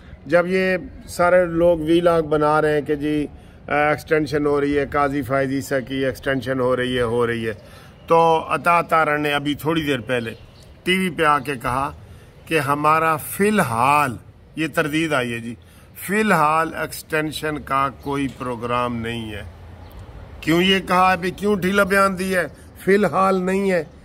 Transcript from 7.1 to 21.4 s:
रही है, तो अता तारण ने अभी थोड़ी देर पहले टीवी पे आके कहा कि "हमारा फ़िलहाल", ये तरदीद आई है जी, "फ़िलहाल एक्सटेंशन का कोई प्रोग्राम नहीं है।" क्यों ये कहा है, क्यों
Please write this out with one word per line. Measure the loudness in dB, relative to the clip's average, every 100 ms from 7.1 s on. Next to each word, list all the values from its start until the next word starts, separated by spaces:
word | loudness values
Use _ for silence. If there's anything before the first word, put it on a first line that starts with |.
| 0 0
रही | -2
है, | -6 -8 -14 -20 -20 -10 2
तो | 4 6 4
अता | 0 -2 2 2
तारण | 2 2 2 0
ने | 0
अभी | -2 -2 -4
थोड़ी | -2 -2
देर | 0 -2
पहले | -2 -4 -4 -10 -18 -20 -20 -8 -2
टीवी | 0 0
पे | 0
आके | 2 2 0 -6
कहा | -4 -2 -4 -8 -20 -20 -20 -18 -4
कि | -2
"हमारा | 0 2 4 4 4 0
फ़िलहाल", | -4 -2 0 2 0 2 4 4 2 -4 -14 -20 -14 -6
ये | -4
तरदीद | -2 -2 0 0
आई | 0 -2
है | -6
जी, | -10 -12 -16 -20 -20 -14 -4
"फ़िलहाल | 0 2 4 4 2 0 -4
एक्सटेंशन | -8 -10 -6 -4 -4 -4 -6 -6
का | -2 0 0
कोई | -4 -6 -4 -4
प्रोग्राम | -6 -8 -6 -4 -2 -2
नहीं | -4 -6 -8 -8
है।" | -10 -12 -16 -20 -20 -20 -18 -18 -18 -18 -8
क्यों | 0 2
ये | 2 2
कहा | 2 2 4
है, | 2 -2
क्यों | -4